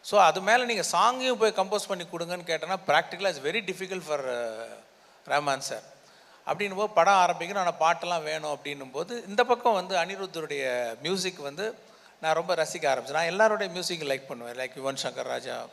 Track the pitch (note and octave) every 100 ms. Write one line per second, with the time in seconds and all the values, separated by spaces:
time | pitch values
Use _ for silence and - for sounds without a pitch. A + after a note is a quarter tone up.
0 | - G3+ F3 E3 F#3+ A#3+ B3 A3 D#3+ F3
1 | G#3+ B3+ B3+ A#3 A3 G3+ F#3+ G#3 - F#3
2 | E3 E3+ E3+ F3+ E3+ D#3+ D#3+ F#3+ - D3
3 | E3 E3+ G3 D3 C#3 G3+ F#3+ F3 F#3 F#3
4 | D3+ D3 C3 A#2+ A#2 A2 A2+ G#2+ - _
5 | _ _ - C#3+ D3 C3+ - - - -
6 | - - - - - D#3 G3+ F#3+ G#3 G#3
7 | E3+ G3 F3 E3 E3+ G3+ F3+ - D#3+ E3+
8 | F3 E3+ D3+ D#3 D3+ C#3+ D3 C#3+ C3 C3+
9 | F3 A#3+ G3 G#3 B3 A#3+ B3 G3+ F3+ F#3
10 | E3+ G3 F#3+ E3+ D#3 C#3+ C3 B2 A#2 A2+
11 | D3 F#3+ F3+ F3 C#3+ D3 G#3+ - - -
12 | - _ D#3 D#3+ F3 E3 D#3 F3 D3+ B2+
13 | A#2+ D3+ E3 F#3 A3 G#3+ G3 F3 E3+ E3+
14 | D3 C3+ C3+ B2+ A#2+ A#2+ B2+ - C3+ C3+
15 | C#3 B2 B2+ B2+ B2 A#2+ A#2+